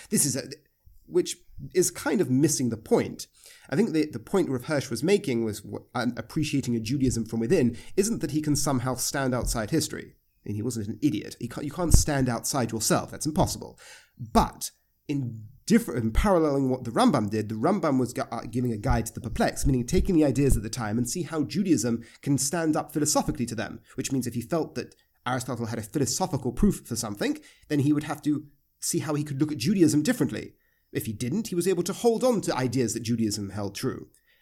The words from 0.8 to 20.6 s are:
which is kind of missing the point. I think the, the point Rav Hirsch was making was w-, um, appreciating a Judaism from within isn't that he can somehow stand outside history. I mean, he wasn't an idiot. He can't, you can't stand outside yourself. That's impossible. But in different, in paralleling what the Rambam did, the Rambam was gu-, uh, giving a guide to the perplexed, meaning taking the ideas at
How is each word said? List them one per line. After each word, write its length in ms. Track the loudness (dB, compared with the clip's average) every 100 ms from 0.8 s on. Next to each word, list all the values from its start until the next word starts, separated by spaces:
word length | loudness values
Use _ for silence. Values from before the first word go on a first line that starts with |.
| _ -20
which 320 | -2 -2 -2 -6 -14 -16 -4
is 160 | 0 0
kind 320 | 0 -2 0
of 80 | 2
missing 400 | 4 4 2 -2
the 80 | -4
point. 480 | 0 2 2 -6 -16 _ -20 -20 -4
I 80 | 0
think 160 | 2
the, 140 | 2 0
the 120 | -4
point 300 | -2 0 0
Rav 160 | -2
Hirsch 240 | -2 -2 -2
was 140 | -4
making 420 | 2 2 2 -2
was 160 | -2 -4
w-, 240 | -10 -12 -8
um, 200 | -4 -4 -4
appreciating 580 | -6 -4 -2 -2 -2
a 60 | -2
Judaism 460 | -2 0 0 0 -4
from 120 | -4
within 380 | 2 4 4 0 -4 -2
isn't 240 | 0 -2
that 80 | -2
he 100 | -2
can 160 | 0 0
somehow 380 | 2 0 0
stand 400 | -2 -2 -2 0
outside 360 | 0 -2 -2 0
history. 440 | 0 -2 -6 -12 -20
I 340 | _ _ -8
mean, 60 | -4
he 60 |
wasn't 260 | -4 -4 -6
an 100 | -2
idiot. 360 | 0 0 -6 -10
He 80 | -10
can't, 160 | -8
you 80 | -8
can't 220 | -4 8
stand 340 | 8 8 2 2
outside 420 | 0 -2 -2 -2
yourself. 400 | -2 0 0 0
That's 140 | -6
impossible. 540 | -4 0 0 -2 -10 -18 -20 -20 _ _
But 540 | 0 2 2 -2 -12 -14 _ _ -4
in 360 | -2 -2 -6 -14 -16
different, 400 | 4 4 4 -2
in 60 | 2
paralleling 580 | 4 6 4 4 2 0
what 160 | 0
the 60 | -2
Rambam 400 | 2 4 4 2
did, 180 | 0 -2
the 60 |
Rambam 440 | 0 0 2 2 2
was 140 | 0
gu-, 160 | -2 -6
uh, 120 | -8 -6
giving 200 | -2 -2
a 60 | -2
guide 300 | 0 0 0
to 80 |
the 80 | -6
perplexed, 440 | -8 0 0 2 2
meaning 200 | 2 2
taking 280 | 2 4
the 100 | 4 4
ideas 280 | 4 4
at 80 | 4